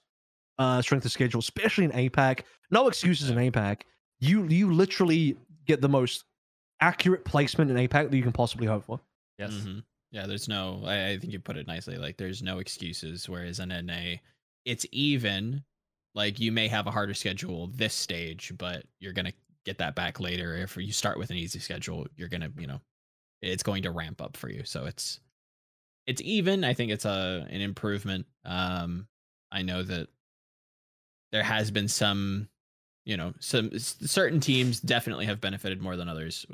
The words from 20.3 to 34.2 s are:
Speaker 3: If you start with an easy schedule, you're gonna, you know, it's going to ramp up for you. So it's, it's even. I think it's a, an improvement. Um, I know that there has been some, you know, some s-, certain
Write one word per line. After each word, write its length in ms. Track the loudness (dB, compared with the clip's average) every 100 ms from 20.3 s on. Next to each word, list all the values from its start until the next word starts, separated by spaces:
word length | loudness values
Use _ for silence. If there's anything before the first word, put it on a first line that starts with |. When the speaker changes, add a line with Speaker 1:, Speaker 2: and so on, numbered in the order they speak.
| -4 -4 -6
Speaker 3:
If 200 | -6 -6
you 160 | -6
start 260 | -2 -2 -2
with 120 | -4
an 60 | -6
easy 200 | -6 -8
schedule, 480 | -8 -8 -8 -8 -10 -10
you're 120 | -8
gonna, 220 | -6 -8 -8
you 80 | -10
know, 140 | -10 -14 _ _ _ _ _
it's 220 | -4 -2
going 200 | -2 -2
to 60 | -2
ramp 300 | -4 -8 -10
up 160 | -12 -10
for 140 | -10
you. 120 | -10
So 200 | -8 -8
it's, 360 | -8 -8 -8 -10 _ _ _ _ _ _ _ _ -6
it's 140 | -6
even. 420 | 0 2 4 2
I 100 | 2
think 180 | 0 0
it's 140 | 0 0
a, 400 | 0 -2 -4 -6
an 120 | -6
improvement. 640 | -6 -4 -4 -2 -4 -6 -6 _
Um, 640 | -6 -2 0 -2 -4 -6 -10 _ _ _ _
I 120 | -6
know 200 | -2 -2
that 260 | -4 -6 -8 _ _ _ _ _ _ _ _ _ _ _ _
there 100 | 0
has 280 | 2 2 2
been 180 | 0 0
some, 600 | 2 2 2 0 -4 -6 _ _ _ _ _ -6
you 100 | -4
know, 160 | -6 -8
some 300 | -2 0 0
s-, 220 | -4 -6 -6
certain 340 | -2 2